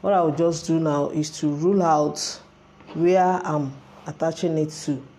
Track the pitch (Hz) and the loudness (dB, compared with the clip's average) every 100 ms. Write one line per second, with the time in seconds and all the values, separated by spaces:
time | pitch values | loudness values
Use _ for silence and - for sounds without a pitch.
0 | 190 196 165 143 170 160 - 165 160 143 | 2 2 2 2 0 0 -2 0 2 0
1 | 143 156 151 - 151 147 170 196 170 151 | 0 -2 -4 -2 -2 0 2 2 4 2
2 | 151 - - - - _ _ - - - | 2 -2 -8 -10 -18 _ _ -20 -14 0
3 | 170 185 180 180 - 151 139 135 - - | 4 4 4 2 -2 -2 -4 -8 -20 -18
4 | - 143 160 160 175 160 156 - - 135 | -16 -4 -4 -2 -2 0 -2 -4 -6 -6
5 | - | -8